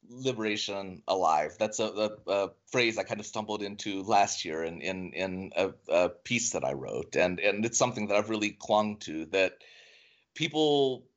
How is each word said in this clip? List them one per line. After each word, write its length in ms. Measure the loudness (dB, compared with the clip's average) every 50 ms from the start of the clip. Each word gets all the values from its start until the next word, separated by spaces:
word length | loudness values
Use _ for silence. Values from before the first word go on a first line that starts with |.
| _ -18
liberation 920 | -14 -2 -2 -2 0 0 0 0 0 -2 -2 -4 -4 -6 -6 -8 -12 -12 _
alive. 480 | 0 2 4 6 6 6 4 2 0 -2
That's 220 | -2 -2 -2 0 0
a, 60 | -2 -2 0 0 -2 -2 -2 -6 -4
a, 40 | 0
a 180 | 2 2 2 0 -4 _ _ _
phrase 280 | 0 2 2 2 2
I 60 | -2 -4
kind 180 | -4 -4 -8
of 40 | -8
stumbled 380 | -8 -8 -8 -4 -4 -4 -4 -4
into 400 | -6 -8 -6 -6 -6 -4 -4 -2
last 400 | 2 4 4 4 4 0 -6 -6
year 200 | -4 -4 -2 -4
in, 180 | -4 -6 -4
in, 320 | -4 -4 -4 -4 -6 -8 -4
in 380 | -4 -4 -4 -4 -6 -8 -6 -2
a, 160 | -2 -2 -2 -2 -8 _ 0
a 200 | 2 4 4 2
piece 420 | 0 -6 _ -2 -2 -2 -2 -2
that 140 | -2 -2 -2
I 80 | -2 -4
wrote. 420 | -4 -6 -6 -6 -6 -6 -2 0
And, 240 | 2 2 2 2 2
and 240 | 2 0 2 2 -2
it's 120 | 0 2
something 300 | 2 0 0 0 -4 -2
that 100 | 2 2
I've 120 | 2 2 2
really 220 | -2 -2 -2 -2
clung 460 | -4 _ -2 2 2 2 2 2 -2
to, 280 | -6 -10 -10 -8 -8 -8
that 320 | -2 2 2 2 2 0 _ -20 -20 -20 -20 -20 -20 -20 -20 _ _ _ _ _ _ _
people 720 | -4 -4 -2 2 4 4 4 6 4 4 2 0 -4 -10 _ _